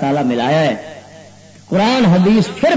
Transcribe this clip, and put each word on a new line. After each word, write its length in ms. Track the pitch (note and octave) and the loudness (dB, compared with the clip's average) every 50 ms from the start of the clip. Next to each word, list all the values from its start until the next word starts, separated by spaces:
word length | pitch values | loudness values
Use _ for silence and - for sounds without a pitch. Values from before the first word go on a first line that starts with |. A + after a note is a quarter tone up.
تعالیٰ 240 | C#3 C#3 C#3+ D3 C3 | -4 -4 -2 -2 -2
ملایا 360 | B2 A#2+ A#2+ A#2+ C3+ D#3 D#3+ | -2 -2 -2 -2 0 0 0
ہے، 160 | D#3 C3 G#2+ G#2 - D#3 D3+ C3 - - - - - - - - - - - - - - | 0 -2 -4 -6 -10 -16 -18 -20 -20 -20 -20 -20 -20 -20 -20 -20 -20 -20 -20 -18 -10 -4
قرآن 360 | E3 F#3 G#3 A#3 C4 C4 A3+ | -2 -2 0 0 0 2 2
حدیث 560 | E3+ F3 F#3 F3+ G3+ A3 A3 E3+ - - - | 4 4 4 4 4 4 2 2 -2 -4 -2
پھر 140 | C#4 E4+ E4+ | 0 0 0